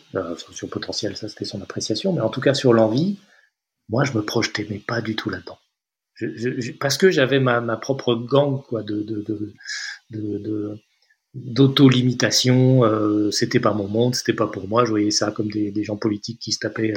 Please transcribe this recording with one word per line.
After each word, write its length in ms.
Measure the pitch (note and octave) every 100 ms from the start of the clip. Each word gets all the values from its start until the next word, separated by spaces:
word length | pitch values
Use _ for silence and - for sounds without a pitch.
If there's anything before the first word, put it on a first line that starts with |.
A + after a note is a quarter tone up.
| _
Euh, 200 | G2 E2+ E2
sur 300 | - - F#2
le 40 |
potentiel, 460 | - - - G#2 G2
ça, 100 | G#2+
c'était 160 | -
son 160 | G2+ G2+
appréciation, 540 | - - - A2 G3
mais 80 | D#3
en 80 | A2
tout 100 | C3
cas, 140 | C#3+
sur 180 | C3+ C3
l'envie, 460 | A2+ A2 A#2+ F#3 G3 _ _ _ _ _ _ -
moi, 140 | A2
je 100 | A2+
me 80 | A2
projetais, 440 | G#2+ A#2 A2 - G#2+
mais 80 | G2+
pas 240 | - A2+
du 120 | A2
tout 140 | G#2+ G#2+
là-dedans. 300 | F#2 - - _ _ _ _ _
Je, 120 | _ A2+
je, 260 | - A#2+ B2+
je, 120 | A#2
parce 240 | - C#3+ C3+
que 160 | F#3+
j'avais 260 | D#3+ B2+ C#3
ma, 220 | B2+ A#2+
ma 160 | A#2 A2
propre 400 | - C3+ - A#2
gang, 440 | A#2+ C#3 C#3+ C3
quoi, 180 | - A2+
de, 200 | G#2 G#2
de, 200 | G#2 G#2
de, 320 | G2+ G#2 G#2 - - - - - _
de, 280 | G#2+ G#2+ G2+
de, 400 | G#2+ G#2+ G#2 G#2+ _ _ _ _ _
d'auto-limitation, 1500 | B2+ B2 A#2 C3+ C3+ C3+ B2 B2 A#2 A2 - B2+ B2+ B2+ C3
euh, 460 | A2 G#2+ G#2 G#2 G#2
c'était 300 | - A#2+ A#2+
pas 120 | A2+
mon 140 | G#2 G2
monde, 300 | A2 B2 B2
c'était 160 | -
pas 160 | A2 G#2+
pour 180 | G2 F#2+
moi, 180 | A2+
je 60 | A#2
voyais 220 | G#2+ G#2
ça 180 | - G#2
comme 180 | G#2+ G#2+
des, 220 | G#2+ G#2
des 140 | G#2
gens 120 | G#2 G#2
politiques 440 | A2 G#2 - A2+
qui 100 | -
se 80 | -
tapaient, 340 | G#2+ - A2